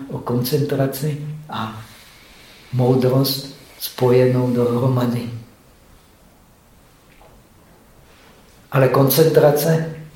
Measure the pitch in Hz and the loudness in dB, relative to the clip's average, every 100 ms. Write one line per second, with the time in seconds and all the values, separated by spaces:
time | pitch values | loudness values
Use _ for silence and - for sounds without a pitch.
0 | - 123 - 120 - 147 - 135 135 - | -12 -10 -4 -4 -2 -2 -2 -2 -4 -4
1 | 151 143 - - - 104 110 113 113 - | -6 -6 -10 -12 -12 -10 -10 -12 -18 -20
2 | - - - - - - - 127 127 123 | -20 -20 -20 -20 -20 -20 -8 -2 2 2
3 | 127 135 139 - - - - - - - | 2 2 0 -4 -12 -20 -20 -14 -14 -2
4 | 123 127 127 127 123 120 120 120 131 123 | 2 4 4 2 0 0 0 0 0 0
5 | 120 120 - - - _ _ _ _ - | -2 -4 -8 -12 -16 _ _ _ _ -20
6 | _ _ _ _ _ _ _ _ _ _ | _ _ _ _ _ _ _ _ _ _
7 | _ _ - - _ _ _ _ _ _ | _ _ -20 -20 _ _ _ _ _ _
8 | - - - - - - _ 135 127 139 | -20 -20 -20 -20 -20 -20 _ 2 4 4
9 | 135 - 156 - 151 147 165 160 - - | 4 4 4 6 4 4 0 0 -2 -10
10 | - | -18